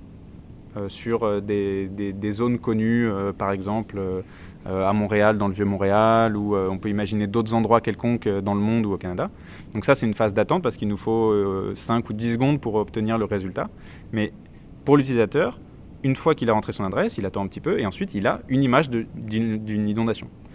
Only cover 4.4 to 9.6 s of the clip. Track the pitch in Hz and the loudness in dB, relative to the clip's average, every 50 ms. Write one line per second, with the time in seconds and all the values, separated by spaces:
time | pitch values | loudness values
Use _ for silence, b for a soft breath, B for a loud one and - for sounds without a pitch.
4.4 | B B B B - 95 95 95 95 98 104 104 104 95 107 104 104 107 110 104 | B B B B -8 -4 -2 0 2 2 2 2 2 2 4 4 6 6 4 4
5.4 | 104 98 92 101 101 98 101 92 98 98 101 107 110 113 113 113 113 113 104 104 | 2 0 0 0 0 0 0 2 2 4 6 6 6 6 6 6 4 4 2 0
6.4 | 104 104 101 98 95 95 95 95 - 107 101 104 104 95 107 104 104 98 101 117 | 0 0 2 2 2 0 -2 -2 -2 -2 -2 -2 -2 0 0 0 0 0 0 0
7.4 | 110 110 117 113 110 104 117 113 - 117 101 - - 120 120 113 - 107 98 98 | 0 2 2 2 4 4 4 4 4 2 -4 -2 0 0 0 0 0 0 0 0
8.4 | 95 104 101 101 104 110 113 117 110 101 98 87 - 90 90 95 147 202 - B | 0 0 0 2 2 2 2 2 2 0 -2 -2 -4 -4 -4 -4 -4 -6 -8 B
9.4 | B B B B | B B B B